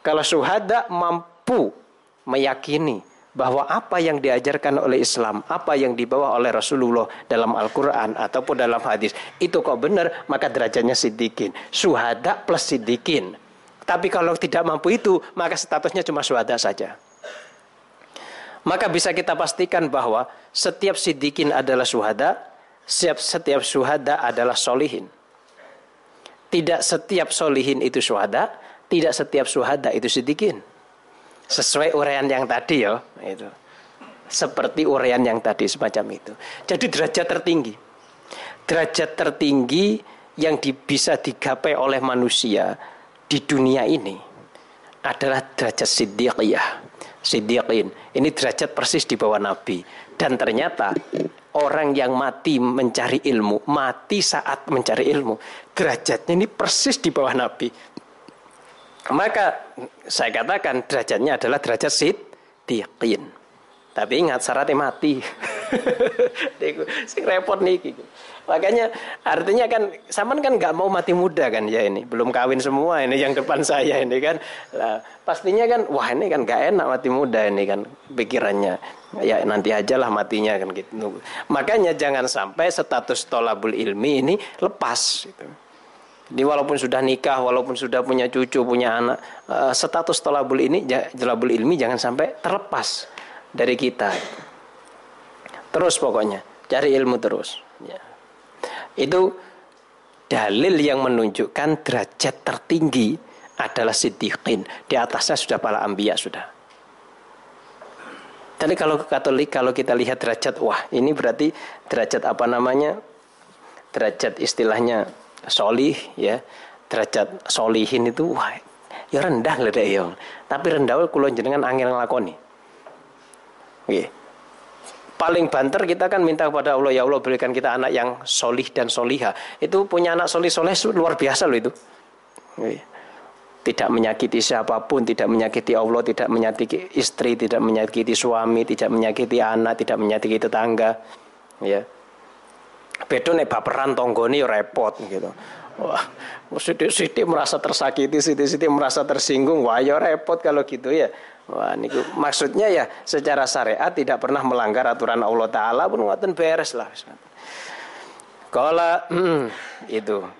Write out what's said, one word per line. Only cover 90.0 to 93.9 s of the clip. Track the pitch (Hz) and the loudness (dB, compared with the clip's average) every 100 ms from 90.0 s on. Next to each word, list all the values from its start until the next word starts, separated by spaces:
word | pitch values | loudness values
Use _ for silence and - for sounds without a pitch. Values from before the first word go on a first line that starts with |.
| 165 160 | 0 -2
tolabul | - 143 131 131 | 0 0 2 2
ini, | 131 165 | 2 0
ja-, | 139 127 - - | 0 -2 -2 -4
tolabul | 123 113 123 | -2 0 2
ilmi | 117 117 170 | 2 2 2
jangan | 120 123 | 2 0
sampai | 123 127 156 - | -2 0 -2 -2
terlepas | 170 190 196 143 113 - - - - - - 120 | -4 -4 -2 -4 -4 -6 -10 -18 -18 -20 -18 -2
dari | 123 | 0
kita. | 123 131 | 2 0